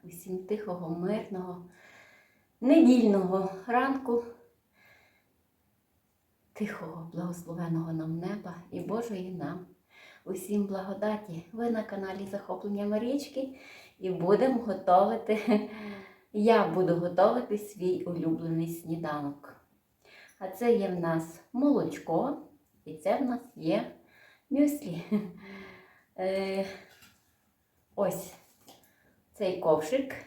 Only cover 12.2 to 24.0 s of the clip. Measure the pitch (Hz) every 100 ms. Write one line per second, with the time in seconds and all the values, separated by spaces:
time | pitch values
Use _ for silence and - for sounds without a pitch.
12.2 | 196 202 - 185 202 202 208 214 240 285
13.2 | - 262 269 - - - - _ 185 170
14.2 | 170 208 262 240 214 185 - 180 202 226
15.2 | - 214 - 208 - 214 208 196 - -
16.2 | _ 214 214 226 180 165 160 170 175 180
17.2 | 208 247 - 208 - - 180 180 175 165
18.2 | 160 165 165 165 165 - 160 165 156 147
19.2 | 143 143 - - _ _ _ _ _ -
20.2 | - _ 190 - 240 208 190 180 170 160
21.2 | - - _ 247 285 233 165 - - 165
22.2 | 247 302 - _ _ _ - 175 190 247
23.2 | 254 240 - - 160 202 254 -